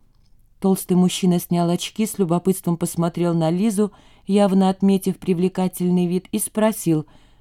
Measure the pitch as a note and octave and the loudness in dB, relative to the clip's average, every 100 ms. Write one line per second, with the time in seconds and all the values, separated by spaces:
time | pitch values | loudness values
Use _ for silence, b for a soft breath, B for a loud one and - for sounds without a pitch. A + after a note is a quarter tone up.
0 | _ _ _ _ _ _ F#3+ F#3+ - F3+ | _ _ _ _ _ _ 0 0 2 2
1 | F3+ - F#3 F3 - F3 E3+ F3 - - | 2 2 0 0 0 -2 0 -2 -4 -4
2 | A3 - F3 F3 G3 F#3 - E3+ E3+ - | -4 -2 -2 0 0 -2 -2 -4 -4 -2
3 | E3+ F3 F3 E3+ D#3+ F3 A3 G3 G#3 b | -4 -2 -2 0 0 0 0 0 -2 b
4 | b b - G3+ G3+ F#3+ F#3+ F#3+ G3 G3 | b b -2 2 4 4 2 2 2 2
5 | F#3+ F3 - E3+ F#3 F#3 F#3 - F3+ F3+ | 0 -4 -2 0 0 -2 -4 -2 0 0
6 | F3 F3+ - G#3 - - A3 G#3+ E3+ D#3 | 0 -2 -4 -6 -6 0 0 0 0 -2
7 | b b b b | b b b b